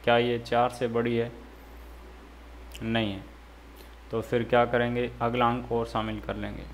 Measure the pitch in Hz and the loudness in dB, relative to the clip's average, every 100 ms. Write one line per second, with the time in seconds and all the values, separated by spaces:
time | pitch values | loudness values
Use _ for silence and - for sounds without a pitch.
0 | - 120 120 120 120 120 123 123 123 117 | 6 4 4 0 0 2 2 2 0 2
1 | 117 117 117 - - - - - - - | 2 0 -2 -6 -18 -18 -18 -18 -18 -18
2 | - - - - - - - - 110 113 | -18 -20 -20 -20 -18 -18 -16 -8 -2 0
3 | 107 95 - - - - - - - - | 0 -4 -10 -20 -20 -20 -20 -20 -20 -20
4 | - - - 120 113 120 120 120 120 120 | -6 -6 0 0 4 4 6 4 2 0
5 | 120 120 117 123 120 123 120 117 117 113 | -2 -2 -2 4 2 2 -2 -2 0 -2
6 | 110 107 - 104 104 104 87 | -2 -6 -6 -6 -6 -8 -12